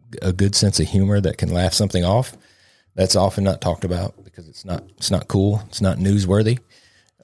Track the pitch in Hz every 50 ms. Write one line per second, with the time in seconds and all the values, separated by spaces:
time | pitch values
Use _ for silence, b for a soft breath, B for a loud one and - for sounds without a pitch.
0 | _ - - - - 95 90 90 98 101 101 - - 101 - - - - - 98
1 | 95 98 104 101 95 - - - - 85 87 87 92 92 - - 107 98 - 90
2 | 87 90 101 123 127 - - - b b b b b b b b b b b -
3 | 95 90 - 101 92 95 - 101 98 95 95 - - 90 85 - - 87 90 87
4 | 92 - - - - - _ - 85 78 - - - 95 87 - - - - -
5 | - - 98 107 - - - 98 95 104 104 107 - - - - 104 95 - -
6 | 95 98 101 101 98 90 98 104 110 110 120 120 - b b b b b b b
7 | b b b b